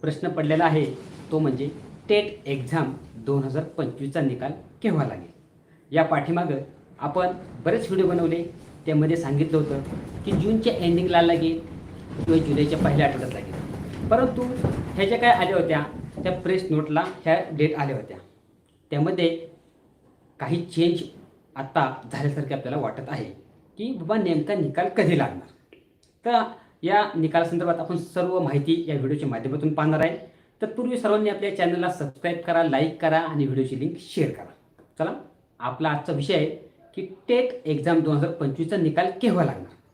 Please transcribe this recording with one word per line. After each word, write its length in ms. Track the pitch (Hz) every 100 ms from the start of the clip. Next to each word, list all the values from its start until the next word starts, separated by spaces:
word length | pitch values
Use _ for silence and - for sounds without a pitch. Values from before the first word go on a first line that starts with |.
प्रश्न 280 | 156 151 175
पडलेला 360 | 160 151 156
आहे, 200 | 170 156 131 127 - - -
तो 60 | 160
म्हणजे 320 | 156 123 143 - - - -
टेट 400 | 104 208 - -
एक्झाम 460 | 139 123 160 131 - - 117
दोन 260 | 113 139
हजार 220 | 131 135
पंचवीसचा 560 | 156 - 127 - 139 165
निकाल 320 | 135 123 135 147 - -
केव्हा 240 | 220 160 123
लागेल? 220 | 98 87 - _ _ _ - _
या 120 | 151
पाठीमागं 520 | 160 156 143 170 170 135 - - - -
आपण 280 | 147 185 180 180 - -
बरेच 260 | 160 226 -
व्हिडिओ 200 | 185 175
बनवले, 320 | 175 170 165 170 - - - -
त्यामध्ये 300 | 156 156 165
सांगितलं 420 | 143 143 156 160
होतं 220 | 143 139 135 - - -
की 80 | -
जूनच्या 400 | 196 190 220 233
एंडिंगला 500 | - 175 170 180 170
लागेल 380 | 170 165 165 165 - - - - - -
किंवा 140 | - 165
जुलैच्या 400 | 147 139 147 156
पहिल्या 280 | 160 147 139
आठवड्यात 260 | 135 127
लागेल, 180 | - - - - - - - -
परंतु 340 | 226 254 - 247 254 - - -
ह्या 120 | 190 196
ज्या 120 | 226
काय 120 | 240
आल्या 260 | 208 180 190
होत्या 280 | 170 151 147 - - -
त्या 100 | 185
प्रेस 340 | 180 175 185 185
नोटला 300 | 156 151 151
ह्या 440 | 185 - 160 160 -
डेट 220 | 151 151
आल्या 220 | 151 139 120
होत्या, 200 | - 92 - _ _ _ _ _ _
त्यामध्ये 560 | 147 160 - 165 165 - - _ _ _ _ _ _ _ _
काही 240 | 131 170
चेंज 380 | 170 - 170 165 - - - _ _ -
आता 520 | 135 165 131 - -
झाल्यासारखे 420 | - 147 139 139
आपल्याला 260 | 139 123 143
वाटत 280 | 113 - -
आहे 160 | 147 98 - - _ _ -
की 140 | 226
बाबा 240 | 262 160 214
नेमका 380 | 185 160 151
निकाल 340 | 180 147 - 190
कधी 300 | - 170 160
लागणार. 580 | 120 - - - _ - _ _ _ _ 233
तर 160 | 240 220 - - _
या 280 | 165 202 202 165
निकालासंदर्भात 640 | 160 170 170 170 175 170
आपण 180 | 165 175
सर्व 440 | - 185 180 180
माहिती 440 | 151 143 143 170 170
या 80 | 143
व्हिडिओच्या 320 | 135 147 135
माध्यमातून 460 | 113 127 147 151
पाहणार 260 | 151 151 156
आहे. 160 | 165 170 - _ _ _
तत्पूर्वी 360 | 214 - 247 240
सर्वांनी 320 | 220 208 214
आपल्या 260 | 196 202 190
चॅनलला 340 | 170 170 180
सबस्क्राईब 480 | 180 143 - 175 170
करा, 240 | 170 170
लाईक 400 | 165 135 160 -
करा 180 | 165 160
आणि 240 | 165 147
व्हिडिओची 360 | 135 131 131 131
लिंक 120 | 151 -
शेअर 320 | - - 151
करा. 220 | - - - _ _ - _
चला, 160 | 160 - - _ _ _
आपला 280 | 127 127 156
आजचा 240 | 147 -
विषय 220 | 143 143
आहे 120 | 175 156 - - _ -
की 200 | - 185 - -
टेट 340 | 240 254 -
एक्झाम 360 | 151 143 160 165
दोन 160 | 156 147
हजार 140 | -
पंचवीसचा 460 | - 143 135 165 196
निकाल 340 | 160 147 180 -
केव्हा 220 | 240 180
लागणार. 300 | 151 131 92 - _